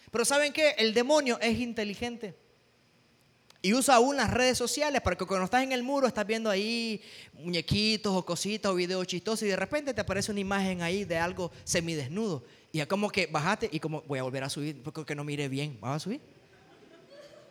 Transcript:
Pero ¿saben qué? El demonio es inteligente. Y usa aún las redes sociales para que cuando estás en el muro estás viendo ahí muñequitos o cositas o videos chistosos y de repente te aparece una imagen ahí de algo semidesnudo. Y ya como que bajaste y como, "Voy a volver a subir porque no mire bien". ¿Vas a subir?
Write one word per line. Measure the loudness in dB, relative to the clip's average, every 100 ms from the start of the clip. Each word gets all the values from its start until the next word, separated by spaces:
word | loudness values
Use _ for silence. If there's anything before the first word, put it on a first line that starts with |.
| -6
Pero | -2
¿saben | 2 4 4
qué? | 4 4 4
El | 2
demonio | 4 4 4 4 0
es | 2 0
inteligente. | -2 -4 -4 -4 -8 -8 -14 -16 _ _ _ _ _ _ _ _ _ _ _ -2
Y | 2
usa | 4 8 8
aún | 6 4
las | 2
redes | 4 4 2
sociales | -2 0 2 2
para | 0 -2
que | -2
cuando | -2
estás | 2 2
en | 2
el | -2
muro | 0 2 2
estás | 2 -2
viendo | -2 0
ahí | 0 0 -2 -4 -6 -10 -20 -20
muñequitos | -12 -4 -4 0 2 2 2 2 0
o |
cositas | 0 -4 -4 -2 0
o | 0
videos | 0 -2 -2
chistosos | -4 -4 -2
y | 0
de | 0
repente | -2 -4 -4
te | -4
aparece | -2 -2 -2
una | -4
imagen | -2 0 0 0
ahí | -2 -2
de | -2 0
algo | 0 -2 -6 -8
semidesnudo. | -2 -2 0 -4 -4 -4 -2 -4 -8 -20 _
Y | -4
ya | -2
como | 0 0
que | 0 0
bajaste | 0 0 0 -2
y | -4
como, | -4 -6
"Voy | -4 -4
a |
volver | -2 -4
a | -6
subir | -4 -6 -6
porque | -10 -10 -8 -6
no |
mire | -4 -4 -2
bien". | -2 -4 -6
¿Vas | -4 -4
a |
subir? | -4 -8 -10 -20 -20 -20 -20 -20 -20 -20 -20 -20 -20 -20 -20